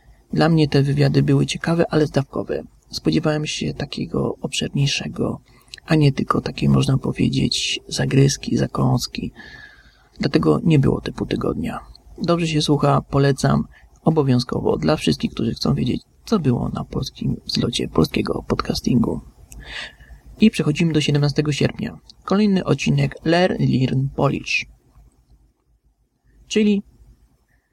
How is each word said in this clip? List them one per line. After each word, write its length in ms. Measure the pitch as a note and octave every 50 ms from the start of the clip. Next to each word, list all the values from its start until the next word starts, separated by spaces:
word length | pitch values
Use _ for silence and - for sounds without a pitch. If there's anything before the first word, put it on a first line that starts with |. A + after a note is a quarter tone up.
| _ - - _ _ _ -
Dla 160 | D3+ D#3 E3
mnie 180 | E3 D#3 D3+ C#3+
te 160 | - C#3+ C3+
wywiady 400 | C#3+ C#3 D3 C#3+ C#3 C#3+ C#3+ C#3+
były 220 | C#3+ C#3 C#3 C#3
ciekawe, 400 | - - C#3 - D#3+ E3+ E3+ - -
ale 180 | - D#3 D3+ D3
zdawkowe. 560 | - C#3+ C3+ - - - - - - - D#2+ - _ _ _ _
Spodziewałem 560 | - - - D#3 D#3 D#3+ D#3 D#3 D3+ D3+ D3+
się 280 | D3+ - - - D3+ C#3+
takiego 600 | - - - - - - E3 - - - - - -
obszerniejszego, 1000 | - C#3 - - - - - C#3+ C#3 C#3 - - - - - - - - - - - _ _ _ _ _ - - -
a 100 | - D#3+
nie 160 | D#3 D3 C#3+
tylko 300 | C#3 - - - - B2
takiej, 280 | - - C3+ - D3 C#3
można 280 | C#3 C3+ C3+ C3+ C3+ C3
powiedzieć, 840 | - C3 C3 - B2 - C3 C3+ - - - - - - - - - -
zagryzki, 680 | D3+ - C#3 C#3 D3 C#3 C#3 C#3 - - - - A#2 B2
zakąski. 720 | C3 B2 - - C3 C3 C3 B2+ - - - - - A#3 - - - - - - - - - - _ _ _ _ _ _ _ -
Dlatego 400 | - C#3+ C#3+ D#3 D#3+ D#3 D3+ D3+ -
nie 160 | F3 D#3 C#3
było 220 | C3+ - - -
typu 240 | - - - - G#2
tygodnia. 540 | - G2+ - - - - - - - - - - - - - _ - - - -
Dobrze 240 | E3 E3+ E3+ E3+ D#3+
się 140 | D#3 D3+
słucha, 400 | D#3+ - D3 C#3 D3 C#3+ C#3 C#3+
polecam 600 | - - - C#3 C#3 C#3 C#3 - - C#3 C#3+ D3 - - - - - _ _ _ -
obowiązkowo 720 | D#3+ D#3+ D#3+ C#3 C#3 B2 B2 A#2+ - - - A2 - A#2+ -
dla 180 | D#3 D3 D3+
wszystkich, 360 | D3+ - D#3+ C#3 - - -
którzy 220 | - - - A#2 -
chcą 200 | - - - C#3
wiedzieć, 280 | - A#2 B2 - - - _ _ _ _
co 140 | - A#3 G3+
było 300 | D3 C3+ A#2+ - - -
na 140 | - - -
polskim 580 | - - - - - - - - - - - -
zlocie 420 | - - - - A#3 A#3 - - -
polskiego 560 | - - D#3 - - - - - - - - -
podcastingu. 760 | - - - - - - - - - B2 - - - - - - - - - - - - - - - - - - - - - - - - - - - -
I 100 | G#3+ A3
przechodzimy 420 | - - D3 D3 D3 - E3+ E3 D#3
do 80 | D3+
siedemnastego 500 | C#3+ - C#3+ C#3+ D3 D3 C#3 - D3+ D3+
sierpnia. 460 | C#3+ - C#3+ - - - - - - - - - - _ _
Kolejny 400 | - F#3+ G3+ G#3+ G#3 F#3+ F3+ -
odcinek 500 | - D#3 C#3+ - D#3 C#3+ C#3 C#3 C#3 - - -
Learn, 380 | D#3+ E3 F3 F3+ F#3 - - C#3+
Learn 440 | C3 C3 B2+ B2+ C3+ C#3 C3 C3+ C#3 -
Polish. 500 | - C#3+ C#3+ C#3+ - - - - - - - - _ _ _ _ - - _ _ _ _ _ _ _ _ _ _ _ _ _ _ _ _ _ _ _ _ _ _ _ _ _ _ - - -
Czyli 360 | - G#3+ A3 G#3 G3+ G3+ - _ _ _ - - - _ _ _ _ _ _ _ _ _ _ _